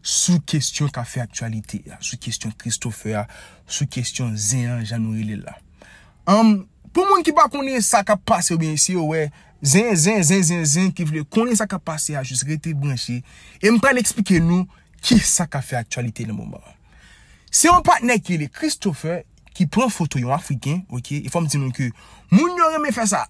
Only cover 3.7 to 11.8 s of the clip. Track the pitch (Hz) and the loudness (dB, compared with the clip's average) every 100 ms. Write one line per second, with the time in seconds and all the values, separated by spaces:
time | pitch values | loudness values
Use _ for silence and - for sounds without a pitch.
3.7 | - 143 - 120 - 120 107 104 127 120 | -6 -4 -4 -6 -6 -6 -4 -2 -2 -2
4.7 | 120 110 117 110 110 107 104 - - _ | -4 -6 -4 -4 -4 -6 -8 -12 -20 _
5.7 | _ - - - _ - 202 226 202 185 | _ -20 -20 -20 _ 2 6 6 4 -2
6.7 | _ - 330 381 381 320 302 294 285 269 | _ -4 0 4 4 4 4 4 2 -2
7.7 | 262 196 220 196 202 - 196 - 165 160 | 0 2 2 2 0 2 0 2 0 0
8.7 | 151 - 185 156 160 147 - _ _ 143 | 0 0 0 -2 -2 -4 -8 _ _ 4
9.7 | 165 233 185 160 214 156 196 165 175 156 | 4 4 2 2 2 4 4 2 0 0
10.7 | 147 190 180 160 156 147 220 247 220 214 | 2 0 0 -4 -4 -2 -2 2 0 -2
11.7 | 185 | -6